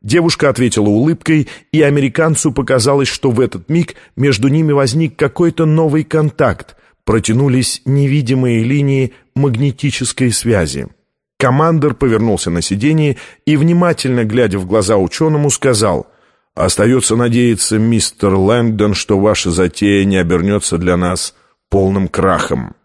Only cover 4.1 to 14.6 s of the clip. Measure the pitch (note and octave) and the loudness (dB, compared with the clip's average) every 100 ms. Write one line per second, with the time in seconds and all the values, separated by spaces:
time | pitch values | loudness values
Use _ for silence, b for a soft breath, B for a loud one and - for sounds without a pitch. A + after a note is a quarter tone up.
4.1 | - C#3+ G#2+ C3+ D3+ D#3+ C#3 C3+ C#3 D#3+ | -2 0 2 2 2 2 2 0 0 -2
5.1 | - D3+ - E3+ D#3+ D#3 D#3 D#3+ D3+ D3 | -2 -4 0 -2 0 0 2 2 0 -2
6.1 | D#3 D3+ - C3 E2+ - - b b - | -2 -2 0 -2 -2 -12 -20 b b -2
7.1 | G#2+ G#2 A2+ C#3 B2+ A#2+ - C3 C#3 C#3+ | -2 0 0 2 0 -2 -6 -2 0 2
8.1 | C#3+ A#2+ C3 B2+ A2+ A2+ C#3+ C#3 C3+ B2+ | 0 0 0 0 0 0 0 0 0 -2
9.1 | b b - C#3 A2+ C#3+ - C#3+ - B2 | b b -2 -2 0 -2 -2 -4 -4 -6
10.1 | - B2+ A2+ A2+ G#2 D#2+ C2+ A1+ _ _ | -2 -2 0 0 0 0 -4 -12 _ _
11.1 | _ _ _ C3 C3 E3 E3 D3 B2 C3+ | _ _ _ 0 2 2 2 0 0 0
12.1 | A2 A2+ F#2+ - E2+ - G2 C#3 D#3 D3+ | 0 0 -2 -2 -4 -2 -2 0 2 0
13.1 | B2 B B - D3+ E3 F3 F3 D#3+ C3 | -2 B B -2 2 2 2 2 0 -2
14.1 | B2 A2 A#2 A2+ G2 | -2 0 0 0 -2